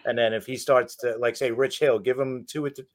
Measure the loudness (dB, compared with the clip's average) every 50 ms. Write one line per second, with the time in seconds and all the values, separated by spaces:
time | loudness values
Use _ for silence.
0 | -4 -2 0 2 2 2 0 -2 -4 -6 -8 -4 2 4 4 4 4 0 -4 -6
1 | -4 -4 -2 -2 -2 -2 0 0 -2 0 2 0 0 0 0 2 2 4 4 2
2 | 2 0 0 0 -2 -4 -6 -8 -10 -10 -8 -6 -6 -6 -8 -10 -16 _